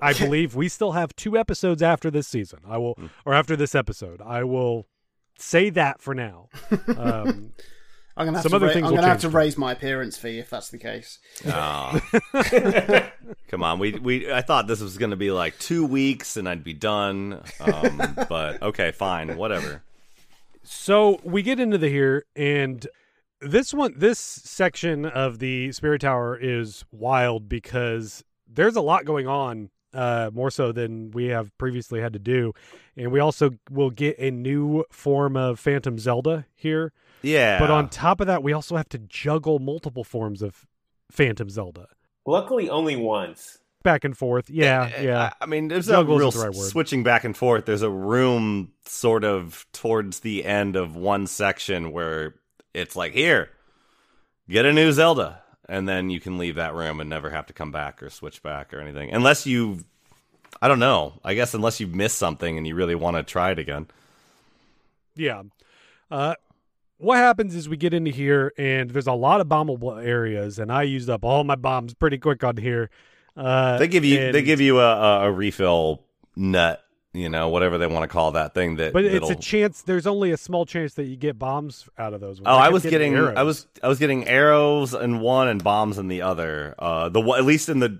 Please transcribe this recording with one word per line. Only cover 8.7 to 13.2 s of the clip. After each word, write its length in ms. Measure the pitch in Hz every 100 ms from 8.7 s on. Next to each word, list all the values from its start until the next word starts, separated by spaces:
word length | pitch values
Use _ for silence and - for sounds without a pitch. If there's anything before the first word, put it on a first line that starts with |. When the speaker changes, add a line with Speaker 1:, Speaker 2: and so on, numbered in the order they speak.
Speaker 1:
things 120 | 165 160
Speaker 2:
I'm 60 |
Speaker 1:
will 60 | 165
Speaker 2:
gonna 100 | 180
have 80 | 175
Speaker 1:
change 60 |
Speaker 2:
to 80 | 165
Speaker 1:
for 60 | 160
Speaker 2:
raise 200 | 156 139
my 140 | 131
appearance 460 | 123 135 135 123 -
fee 200 | 120 113
if 100 | 117
that's 200 | 117 -
the 80 | 117
case. 400 | 113 110 117 - _ - 151
Speaker 3:
Ah. 520 | 147 76 73 65 71 - 226 -
Speaker 1:
<laughs> 800 | 277 233 247 233 202 190 214 - -